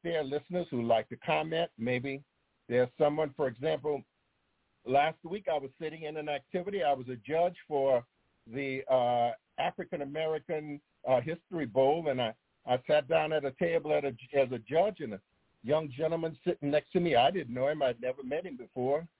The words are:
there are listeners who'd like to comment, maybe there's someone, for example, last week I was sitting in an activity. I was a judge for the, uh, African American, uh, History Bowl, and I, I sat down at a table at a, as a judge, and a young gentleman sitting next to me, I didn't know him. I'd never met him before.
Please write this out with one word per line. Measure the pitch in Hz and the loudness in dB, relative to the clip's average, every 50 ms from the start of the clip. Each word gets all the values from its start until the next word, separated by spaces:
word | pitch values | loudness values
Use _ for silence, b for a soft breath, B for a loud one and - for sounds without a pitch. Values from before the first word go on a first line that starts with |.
| - | -6
there | 170 170 156 | -4 -4 -2
are | 147 | -2
listeners | 131 143 147 - - 175 180 175 - | -2 -4 -6 -6 -4 -6 -6 -6 -4
who'd | 139 120 117 | -4 -4 0
like | 117 113 110 110 - | 2 2 2 0 -4
to | 120 | -10
comment, | - - - 151 156 156 160 160 - 147 - _ - | -12 -4 -2 0 0 0 -2 -2 -2 -2 -4 _ -6
maybe | 113 123 123 123 127 139 135 143 143 _ _ _ _ _ _ _ _ - | -2 -2 -2 -2 -2 -4 -8 -8 -10 _ _ _ _ _ _ _ _ 0
there's | 120 123 127 123 _ - | 2 2 2 2 _ 2
someone, | 151 147 147 156 156 143 127 | 2 2 2 2 -2 -2 -2
for | - 147 | -2 -4
example, | 127 117 117 135 160 156 151 123 151 147 135 - _ _ _ _ _ _ _ _ _ _ _ _ _ _ _ - | -4 -4 -4 -2 -2 -2 -2 -2 -4 -4 -4 -6 _ _ _ _ _ _ _ _ _ _ _ _ _ _ _ -4
last | 120 131 139 147 160 160 _ - | 2 4 4 4 2 0 _ -10
week | 165 185 214 190 180 | -10 -10 -6 -2 -2
I | 160 147 | -2 -2
was | 135 131 - - | -2 -6 -12 -10
sitting | 165 156 156 160 160 | -10 -10 -10 -8 -10
in | 151 156 | -8 -8
an | 156 151 151 | -6 -6 -4
activity. | 147 139 - _ - 180 175 202 196 196 160 | -6 -6 -6 _ -6 -6 -6 -4 -4 0 2
I | 143 139 | 0 0
was | 131 123 123 | 0 -2 -10
a | 127 | -10
judge | 120 - 131 151 165 175 185 175 - - - | -10 -8 -4 0 2 2 0 0 -6 -10 -4
for | 151 139 135 135 131 120 120 _ _ _ _ _ _ _ _ | 0 2 4 4 4 2 2 _ _ _ _ _ _ _ _
the, | 117 117 139 139 135 131 135 - - | -12 -8 -6 -6 -4 -6 -6 -2 2
uh, | 131 127 123 123 123 120 117 120 113 - _ _ - - | 2 2 4 4 4 2 2 2 0 -4 _ _ -6 -4
African | 151 170 - - 156 - 185 151 143 | -4 -4 -4 -6 -10 -8 -6 -6 -6
American, | 139 143 156 160 156 160 151 - - 165 156 151 151 143 143 _ _ _ _ - | -6 -6 -4 -2 -2 -2 -4 -4 -6 -6 -6 -6 -8 -12 -12 _ _ _ _ 0
uh, | 123 131 123 | 2 2 2
History | 123 156 165 175 _ - 185 165 143 | 2 0 -6 -8 _ -8 -6 -4 -4
Bowl, | 120 98 135 135 135 151 170 160 151 | -2 2 4 6 6 4 2 2 0
and | 131 127 | 0 0
I, | 120 110 113 _ _ _ _ _ - | 0 -2 -4 _ _ _ _ _ -2
I | - 123 127 - | 0 0 0 2
sat | - 151 151 139 123 | 2 2 2 4 2
down | 160 160 156 156 156 | 2 2 2 2 0
at | 151 139 | 0 -2
a | 139 131 | -2 -4
table | - 180 170 165 165 143 151 151 | -2 -2 0 0 0 0 2 0
at | 151 143 | 0 0
a, | 139 131 - 127 - 147 | -2 -6 -6 -12 -2 2
as | 139 135 120 127 | 2 2 2 0
a | 117 | -8
judge, | 110 - 143 160 190 214 190 - | -6 0 2 2 2 2 0 -4
and | 151 113 101 | -8 -8 -8
a | 95 _ _ _ _ _ _ _ _ - | -10 _ _ _ _ _ _ _ _ -2
young | 117 147 156 160 143 | 0 0 0 0 -2
gentleman | 120 135 160 160 165 165 165 165 156 - - | -6 -2 -2 -2 0 0 -2 -4 -6 -4 -2
sitting | 180 160 - 147 143 | -2 -2 -2 -2 2
next | 147 151 - _ - | 2 2 0 _ 0
to | 185 | 2
me, | 175 170 135 | 2 4 4
I | 117 123 160 | 6 6 6
didn't | 190 185 143 120 120 | 4 0 -6 -4 -2
know | 127 131 143 | 0 0 0
him. | 156 151 139 | 0 2 0
I'd | 127 120 120 | 0 0 0
never | 123 127 131 139 135 | -4 -4 -4 -4 -6
met | 127 143 165 180 | -4 -4 -4 -4
him | 180 139 | -6 -10
before. | 123 117 - - 131 127 127 143 156 170 - _ | -12 -14 -12 -6 -4 0 0 0 0 -2 -6 _